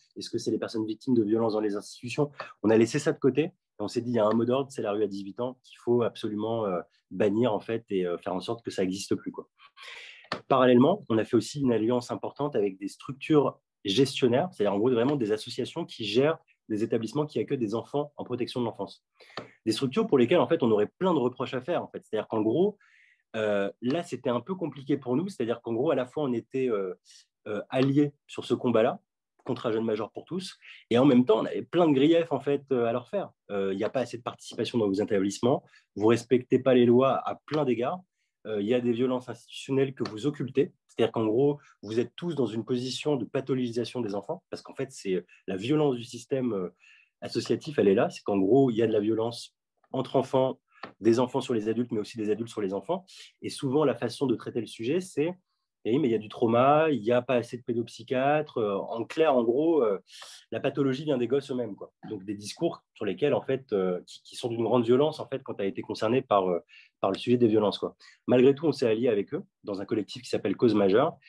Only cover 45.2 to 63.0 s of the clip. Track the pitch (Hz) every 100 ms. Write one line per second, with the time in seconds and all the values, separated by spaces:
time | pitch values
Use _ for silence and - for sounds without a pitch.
45.2 | - _ - 95 113 151 147 123 117 117
46.2 | - 135 127 98 90 - _ _ _ _
47.2 | 98 117 - 117 - 147 98 98 165 -
48.2 | - 101 95 135 135 110 113 107 104 110
49.2 | 113 120 - _ _ _ _ 135 127 135
50.2 | 131 131 131 - _ _ - - 107 117
51.2 | 123 135 123 117 107 110 120 110 98 117
52.2 | 104 104 117 - 98 98 - 190 - -
53.2 | - _ 107 - 135 143 143 113 117 -
54.2 | 135 110 - 123 110 - 113 175 185 -
55.2 | 160 185 _ _ _ _ 107 117 123 110
56.2 | 107 - 113 117 135 151 160 131 104 123
57.2 | 123 123 113 120 - 117 117 - 117 127
58.2 | 135 151 151 131 104 98 - 117 - 160
59.2 | 160 131 117 123 160 156 113 92 - -
60.2 | - - _ 110 135 135 139 131 151 131
61.2 | 117 139 135 127 113 98 - _ - 107
62.2 | 95 101 104 - 165 - _ _